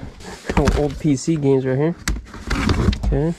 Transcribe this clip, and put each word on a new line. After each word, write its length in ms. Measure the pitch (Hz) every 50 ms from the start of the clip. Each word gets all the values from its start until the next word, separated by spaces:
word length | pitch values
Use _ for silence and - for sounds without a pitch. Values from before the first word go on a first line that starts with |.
| - - - - - - - - - - -
Oh, 120 | - 151 131 - -
old 200 | 147 147 135 -
P 160 | - 156 143
C 200 | 131 - - 165
games 280 | 156 143 135 135 131 131
right 140 | 131 131 135
here. 180 | 147 165 175 - - - - - - - - - - - - - - - - - - - - - -
Okay. 260 | - - 139 147 165 170